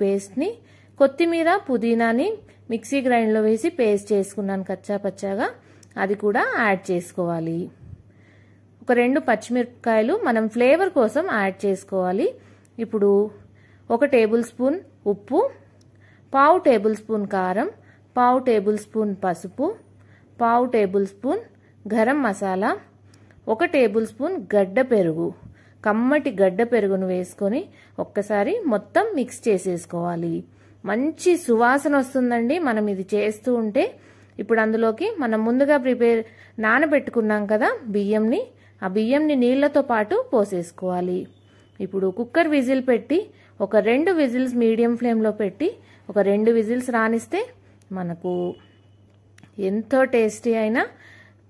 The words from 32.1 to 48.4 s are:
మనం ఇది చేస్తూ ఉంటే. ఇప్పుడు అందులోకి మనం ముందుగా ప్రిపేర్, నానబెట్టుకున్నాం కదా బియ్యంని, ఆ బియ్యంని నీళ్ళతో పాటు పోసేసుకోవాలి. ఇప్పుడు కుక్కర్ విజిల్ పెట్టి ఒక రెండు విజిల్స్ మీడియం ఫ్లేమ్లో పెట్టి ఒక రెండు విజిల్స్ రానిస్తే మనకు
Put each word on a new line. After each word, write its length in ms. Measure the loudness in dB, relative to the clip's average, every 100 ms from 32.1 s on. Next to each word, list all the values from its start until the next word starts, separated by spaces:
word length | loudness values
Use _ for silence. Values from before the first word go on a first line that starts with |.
| -2 0 0 0 -2 0
మనం 200 | 0 -2
ఇది 120 | -4 -4 -2
చేస్తూ 360 | -2 -2 -2 -2
ఉంటే. 240 | 0 0 -2 -4 -20 -20 _ -14
ఇప్పుడు 180 | -2 0 2
అందులోకి 440 | 2 0 0 -4 -4
మనం 180 | -2 0 0
ముందుగా 300 | 2 4 2 2
ప్రిపేర్, 360 | 2 2 2 -2 -14 -20 -4 0
నానబెట్టుకున్నాం 800 | 2 4 2 0 -2 0 0 0
కదా 180 | 0 0 -2 -4 -2
బియ్యంని, 460 | 0 0 2 0 -4 -12 -20 _
ఆ 40 | -4 -2
బియ్యంని 400 | 0 0 2 2
నీళ్ళతో 400 | 2 2 2 0 0
పాటు 240 | 0 0 -2 0
పోసేసుకోవాలి. 840 | 0 0 -2 -8 -8 -6 -4 -4 -4 -8 -16 _ _ _ _ -8
ఇప్పుడు 220 | -2 -2 -2
కుక్కర్ 320 | -2 0 2 2
విజిల్ 280 | 2 0 2
పెట్టి 280 | 0 0 -2 -2 -12 _ _ 0
ఒక 100 | 2 2
రెండు 220 | 2 2 2
విజిల్స్ 340 | 2 0 -2 0
మీడియం 300 | 2 2 0 0
ఫ్లేమ్లో 320 | 0 0 0 0
పెట్టి 260 | -4 -2 -4 -6 -16 -20 -6
ఒక 80 | 0 2
రెండు 220 | 2 4 2
విజిల్స్ 300 | 2 -2 -2 0
రానిస్తే 460 | 0 -2 -2 -6 -6 -12 _ _ _ -8
మనకు 340 | -8 -6 -4 -4